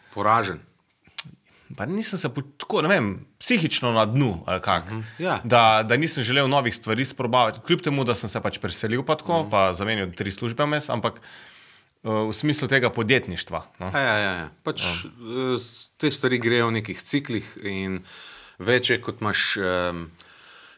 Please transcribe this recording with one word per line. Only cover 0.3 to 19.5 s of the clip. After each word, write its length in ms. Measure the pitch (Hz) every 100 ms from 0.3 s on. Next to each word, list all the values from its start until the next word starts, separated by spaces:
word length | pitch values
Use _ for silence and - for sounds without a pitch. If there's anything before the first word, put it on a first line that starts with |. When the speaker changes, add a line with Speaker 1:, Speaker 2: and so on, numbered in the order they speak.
| 117 98 78 - _ _ _ _ - - - _ _ -
Speaker 2:
Pa 160 | - 110
nisem 340 | 196 220 185
se 80 | 151
po-, 160 | 131 - -
tako, 260 | - 208
ne 80 | 156
vem, 160 | 196 107 92 - -
psihično 580 | - 240 165 - 123
na 100 | 113
dnu, 380 | 107 123 131 87
ali 180 | - 90
kako. 300 | 104 87 90
Speaker 1:
Mhm, 160 | 110 110 -
ja. 200 | 180 127
Speaker 2:
Da, 200 | 117 120 113 110
da 140 | 110 120
nisem 240 | 160 147
želel 260 | 117 135 139
novih 280 | 143 120 -
stvari 300 | - 110 131
sprobavati, 560 | - 123 127 113 107
kljub 180 | - 170
temu, 220 | 160 139
da 80 | 123
sem 140 | 117 107
se 140 | 113
pač 180 | 98 -
preselil 440 | 104 - 110 120
pa 120 | 135 151
tako, 220 | - 165
Speaker 1:
Mhm. 120 | 127
Speaker 2:
pa 200 | 107 95
zamenjal 420 | 90 101 110 92
tri 200 | 87 98
službe 320 | 98 120 117
vmes, 260 | 147 151 143
ampak, 320 | 117 113 - - - - - - - _ _
eh, 100 | 110
v 240 | 110 110
smislu 340 | 107 151 143 127
tega 220 | 135 120
podjetništva, 760 | - 113 127 - 85 - 80 - -
no. 120 | 92
Speaker 1:
Ja, 120 | 113
ja, 180 | 131 107
ja, 160 | 101
ja. 160 | 90 78 -
Pač, 220 | - 156
Speaker 2:
Ja. 100 | 90
Speaker 1:
eh, 640 | 85 90 117 113 123 131 123
s-, 320 | - - -
te 160 | - 151
stvari 280 | 139 131 123
grejo 280 | 117 120 117
v 40 |
nekih 260 | 113 113 117
ciklih 460 | - 143 139 110 - -
in 440 | 101 98 95 92 - - - - - -
več 340 | 92 123 123
je, 100 | 117
kot 220 | - 110
imaš, 340 | 104 95 -